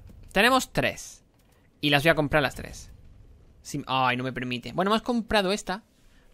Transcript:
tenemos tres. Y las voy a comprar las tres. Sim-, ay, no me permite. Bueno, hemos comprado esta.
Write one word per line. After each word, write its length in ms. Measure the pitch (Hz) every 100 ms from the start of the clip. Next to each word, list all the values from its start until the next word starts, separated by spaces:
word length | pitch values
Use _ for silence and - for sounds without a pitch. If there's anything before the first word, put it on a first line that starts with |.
| - - -
tenemos 400 | 190 233 262 -
tres. 500 | - 123 87 - - _ _ _ _ _ _
Y 80 | 143
las 120 | 143
voy 80 | 160
a 40 |
comprar 280 | 156 147 156
las 120 | 127
tres. 400 | - - - - - - - - - - -
Sim-, 200 | - 147 -
ay, 300 | 131 127 123
no 80 |
me 80 | 127
permite. 400 | 123 123 123 120
Bueno, 180 | 143 190
hemos 120 | 220
comprado 480 | 220 240 196 214 185
esta. 320 | 208 - 190 - _ - - _